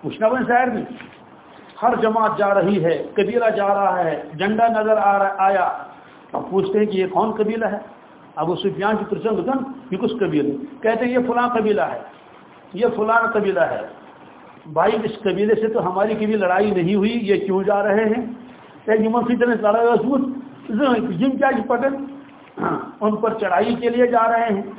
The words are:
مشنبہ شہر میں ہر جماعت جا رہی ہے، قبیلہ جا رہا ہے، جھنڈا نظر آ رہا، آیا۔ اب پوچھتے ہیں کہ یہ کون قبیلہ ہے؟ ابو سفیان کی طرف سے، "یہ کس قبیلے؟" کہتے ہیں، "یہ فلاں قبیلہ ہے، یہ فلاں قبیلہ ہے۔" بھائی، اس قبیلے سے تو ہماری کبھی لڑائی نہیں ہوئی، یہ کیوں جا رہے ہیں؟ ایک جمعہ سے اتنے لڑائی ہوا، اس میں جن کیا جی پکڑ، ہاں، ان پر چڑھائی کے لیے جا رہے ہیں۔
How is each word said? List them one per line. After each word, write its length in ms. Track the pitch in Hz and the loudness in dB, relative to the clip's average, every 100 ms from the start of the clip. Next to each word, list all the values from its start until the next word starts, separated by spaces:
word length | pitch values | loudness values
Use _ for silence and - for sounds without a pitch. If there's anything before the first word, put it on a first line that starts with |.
مشنبہ 340 | - - 220 254 196 | -8 -2 0 0 0
شہر 220 | 240 254 | 0 0
میں 120 | 214 - - - - - - - - - - | -4 -10 -14 -18 -20 -20 -20 -20 -20 -20 -2
ہر 120 | 233 240 | 0 2
جماعت 360 | 220 220 214 - | 0 2 0 0
جا 160 | 202 | 2
رہی 320 | 196 180 202 165 | 2 2 2 0
ہے، 220 | 156 - | -2 -2
قبیلہ 360 | - 202 240 226 202 | -2 0 2 0 0
جا 120 | 196 | 0
رہا 360 | 202 196 180 | 2 2 0
ہے، 200 | 165 147 - 156 | -2 -4 -8 -4
جھنڈا 300 | 196 214 233 | -2 2 2
نظر 300 | 220 214 214 | 2 2 4
آ 220 | 202 196 | 4 4
رہا، 160 | 196 196 | 2 2
آیا۔ 340 | 190 196 170 - - - - - - | 2 2 0 -2 -12 -18 -20 -20 -10
اب 80 | - - | -10 -2
پوچھتے 300 | 190 190 208 | 0 2 2
ہیں 60 | 214 | 2
کہ 120 | 185 | 0
یہ 100 | 185 | 0
کون 240 | - 220 | 0 0
قبیلہ 340 | 220 214 226 214 | 0 -2 0 -2
ہے؟ 140 | 202 - - - - - - | -4 -10 -20 -20 -20 -16 -6
ابو 200 | 160 175 | -4 -2
سفیان 400 | - 143 196 214 | -2 -2 -2 -2
کی 80 | 208 | -2
طرف 140 | 175 | -4
سے، 260 | 208 196 175 269 262 - - | -2 -2 -2 -2 -4 -12 -8
"یہ 60 | 185 | -4
کس 140 | 233 - | -2 -2
قبیلے؟" 460 | 185 151 143 - - - | 0 0 0 -4 -10 -4
کہتے 240 | 214 226 247 | -2 0 0
ہیں، 60 | |
"یہ 80 | 254 247 | 0 0
فلاں 220 | 240 240 | 0 0
قبیلہ 320 | 240 214 208 | 0 0 0
ہے، 180 | 151 - - - - - - - - | 0 -4 -12 -20 -20 -20 -20 -20 -16
یہ 120 | 180 233 - | -2 0 0
فلاں 320 | 220 226 226 | 2 2 2
قبیلہ 320 | 214 196 185 | 0 0 2
ہے۔" 220 | 156 - - - - - - - - - 160 | 0 -2 -8 -14 -20 -20 -20 -20 -20 -20 -6
بھائی، 280 | 151 202 226 | 0 2 2
اس 160 | 214 - | -4 -2
قبیلے 360 | 196 180 214 214 | -2 0 2 2
سے 120 | 220 | 2
تو 240 | 220 185 | 0 -2
ہماری 240 | 180 214 214 | 0 0 0
کبھی 200 | 214 220 | 0 0
لڑائی 360 | 185 185 208 | 2 2 2
نہیں 240 | 185 170 208 | 2 2 2
ہوئی، 240 | 208 233 | 2 0
یہ 240 | 202 196 - | 0 0 2
کیوں 180 | 185 | 0
جا 200 | 196 202 | 2 0
رہے 200 | 208 202 | 2 2
ہیں؟ 220 | 220 233 233 - - - - - - | 2 0 -4 -10 -16 -20 -20 -12 0
ایک 180 | 214 | 2
جمعہ 180 | 220 233 240 | 2 0 0
سے 60 | |
اتنے 220 | 240 247 220 | 2 2 2
لڑائی 260 | 208 220 233 | 2 4 4
ہوا، 300 | 233 247 269 - - - - - | 2 2 0 -2 -6 -12 -18 -6
اس 60 | 214 | 0
میں 420 | 277 233 - 170 | 2 2 0 0
جن 200 | 269 262 | -2 2
کیا 140 | 269 | 2
جی 100 | 254 | 0
پکڑ، 340 | 214 240 269 277 - - - - - - | 0 0 0 -4 -10 -14 -20 -20 -20 -6
ہاں، 180 | - - - - | -4 -4 -8 -4
ان 140 | 214 208 | -2 0
پر 180 | 226 | -2
چڑھائی 420 | 220 196 180 233 240 | -2 0 2 2 0
کے 140 | 240 | 0
لیے 180 | 240 240 | 2 4
جا 240 | 233 226 | 4 2
رہے 220 | 233 233 | 2 0
ہیں۔ 80 | 196 - | -2 -4